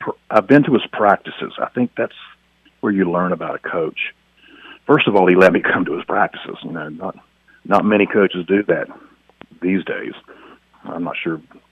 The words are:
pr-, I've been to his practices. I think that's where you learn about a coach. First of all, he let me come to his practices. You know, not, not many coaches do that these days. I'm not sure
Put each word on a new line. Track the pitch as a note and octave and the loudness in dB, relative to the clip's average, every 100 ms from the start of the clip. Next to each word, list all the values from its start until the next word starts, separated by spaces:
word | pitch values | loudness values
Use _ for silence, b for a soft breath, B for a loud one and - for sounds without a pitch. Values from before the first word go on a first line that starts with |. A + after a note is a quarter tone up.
pr-, | - - _ | -10 -10 _
I've | A2 G2 | 0 4
been | C#3 | 4
to | D3 | 6
his | A#2+ - | 2 -2
practices. | - G#2 F#2+ - - - - | 0 2 2 0 -12 -12 -8
I | - | -8
think | - B2 - | -4 -4 -4
that's | A#2 - - - _ _ _ _ | -8 -8 -20 -20 _ _ _ _
where | - | -2
you | G2 F2+ | 0 0
learn | F2 F2+ | 0 -2
about | F2 D#2+ | -2 -6
a | D2 | -10
coach. | - F2 D#2+ - - - _ _ B B B B - | -6 -6 -6 -6 -10 -12 _ _ B B B B 0
First | C#3+ B2+ | 2 4
of | |
all, | G2+ F#2 | 4 4
he | F2+ | 6
let | F#2 | 6
me | E2+ | 6
come | - - | 0 -2
to | F2+ | -2
his | E2 | -6
practices. | - G2 - - - - | -4 -2 -2 -4 -14 -14
You | D#2+ | -12
know, | E2 D2+ | -12 -12
not, | D#2 F#2+ - _ _ _ b | -12 -12 -14 _ _ _ b
not | - G2 | 0 0
many | G#2+ G#2 G2 | 2 2 2
coaches | A2 G2 F2+ E2+ | 2 0 0 -2
do | G2 | -2
that | G#2 D#2+ - b b b _ _ - - | 0 -2 -4 b b b _ _ -20 -8
these | F2+ F#2+ | -2 -2
days. | - - A#1+ - - B B B _ _ | -4 -8 -10 -14 -20 B B B _ _
I'm | - E2 | -14 -10
not | E2+ - | -8 -8
sure | F2+ D#2+ - - _ | -8 -8 -10 -20 _